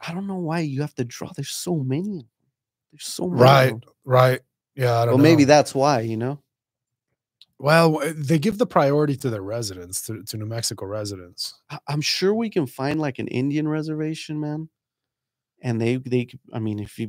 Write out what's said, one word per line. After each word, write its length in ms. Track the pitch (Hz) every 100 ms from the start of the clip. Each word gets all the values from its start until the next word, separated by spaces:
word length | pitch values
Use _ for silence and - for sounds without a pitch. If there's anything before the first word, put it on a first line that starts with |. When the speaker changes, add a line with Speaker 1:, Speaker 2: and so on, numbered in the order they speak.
| -
Speaker 1:
I 60 |
don't 140 | 170 196
know 100 | 190
why 220 | 165 170
you 220 | 156 135
have 120 | 147 -
to 80 | 120
draw. 240 | - 76
There's 140 | - 139
so 280 | - - 165
many. 480 | 131 135 202 185 113 _ _ _ _ _ _
There's 140 | 151 -
so 180 | - 180
many 60 | 175
of 40 |
Speaker 2:
Right, 320 | 127 139 131
Speaker 1:
'em. 80 | 113 - _
Speaker 2:
right. 360 | - 127 127 127 - _ _
Yeah, 240 | - 123 117
I 60 | 117
don't 80 |
Speaker 1:
Well, 80 | 127
maybe 220 | 151 160
Speaker 2:
know. 40 | 139
Speaker 1:
that's 260 | 147 135
why, 260 | 135 139 131
you 180 | 113 110
know? 200 | 123 143 _ _ _ _ _ _ _ _ _ _ _ -
Speaker 2:
Well, 360 | 135 165 165
w-, 200 | 156 147
they 280 | 160 139 160
give 180 | 147 196
the 80 | 247
priority 500 | 180 143 147 151 131
to 120 | 131
their 100 | 107
residents, 600 | 98 113 107 92 90 92
to, 220 | - 110
to 120 | - 110
New 80 |
Mexico 420 | 107 113 - 107 98
residents. 680 | 107 104 98 87 - - - -
Speaker 1:
I, 80 | - -
I'm 140 | 147
sure 340 | 147 - 190
we 160 | 220 226
can 160 | 190 131
find, 340 | - 139 151
like, 200 | 151 127
an 80 | -
Indian 400 | 123 139 151 151
reservation, 720 | 156 156 156 156 156 - 151
man. 280 | 151 151 160 _ _ _ _ _ _ _ _ _
And 180 | 127 117
they, 160 | 117 127
they, 300 | 127 123 123
c-, 140 | - _
I 60 | 135
mean, 220 | 110 104
if 180 | 104
you, 100 | -